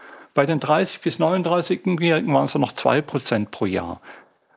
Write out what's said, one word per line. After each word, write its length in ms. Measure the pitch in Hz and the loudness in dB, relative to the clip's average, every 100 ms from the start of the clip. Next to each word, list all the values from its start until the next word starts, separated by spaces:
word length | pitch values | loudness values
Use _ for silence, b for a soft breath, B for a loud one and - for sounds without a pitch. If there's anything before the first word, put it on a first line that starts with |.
| B B B | B B B
Bei 120 | - 143 | 0 2
den 140 | 156 | 0
dreißig 400 | 139 156 190 - | 2 0 0 -2
bis 180 | 165 - | -6 0
neununddreißigjährigen 1160 | 160 185 170 175 165 180 185 170 170 160 170 | 0 2 2 0 0 -2 0 0 2 2 2
waren 140 | 139 143 | 2 2
es 80 | 151 | 0
noch 180 | 131 | 0
zwei 280 | - 127 127 | 0 2 2
Prozent 500 | 147 147 - 110 104 | 0 -6 -2 -2 -2
pro 140 | - 104 | -4 -2
Jahr. 360 | 92 85 82 B B B B B | -2 -6 -12 B B B B B